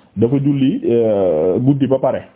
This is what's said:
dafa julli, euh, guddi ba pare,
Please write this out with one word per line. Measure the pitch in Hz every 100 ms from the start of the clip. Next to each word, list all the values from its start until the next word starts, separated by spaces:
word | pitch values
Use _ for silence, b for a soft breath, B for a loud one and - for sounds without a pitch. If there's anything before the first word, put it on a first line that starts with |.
| b -
dafa | 117 139
julli, | 143 139 135 254 -
euh, | 117 113 101 92 78 92 92
guddi | 131 143 135
ba | 131
pare, | 131 104 -